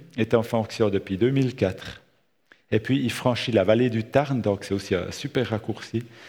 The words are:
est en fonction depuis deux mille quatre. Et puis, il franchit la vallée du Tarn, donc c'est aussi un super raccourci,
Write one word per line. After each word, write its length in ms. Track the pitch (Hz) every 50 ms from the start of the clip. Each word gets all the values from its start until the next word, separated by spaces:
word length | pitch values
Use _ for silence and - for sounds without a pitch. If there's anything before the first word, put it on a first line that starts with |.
| - - -
est 180 | - 110 110 123
en 100 | 117 110
fonction 440 | - - 113 110 - - - 113 104
depuis 280 | 98 98 - - 98
deux 140 | 90 113 127
mille 260 | 139 135 135 123 -
quatre. 440 | - 104 92 101 - - - - - _ _ _ _ _ _ _ _ _ _ _ _ _ -
Et 80 | 107 110
puis, 240 | 110 - 131 139
il 80 | 131 113
franchit 400 | 110 - - 127 120 - - -
la 140 | 110 104 95
vallée 260 | 95 110 117 127 127
du 140 | 110 113 110
Tarn, 360 | 113 - 135 147 135 139 120
donc 220 | 104 107 101 98
c'est 120 | - - 98
aussi 200 | 98 - - 98
un 160 | 87 90 92
super 380 | 87 - - 143 - 135 120 110
raccourci, 560 | 113 104 - - 107 - - - - 113 127 - - - -